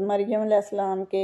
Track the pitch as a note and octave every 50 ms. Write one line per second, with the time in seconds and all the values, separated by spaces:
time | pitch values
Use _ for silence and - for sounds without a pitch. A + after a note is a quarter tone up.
0 | F#3+ G3+ G3+ G3+ G3+ A3 A3+ G#3+ G#3+ G#3+ G#3+ G3+ G#3 - G#3 G3+ G3 F#3+ F#3+ F#3+
1 | F#3+ F#3+ - F#3+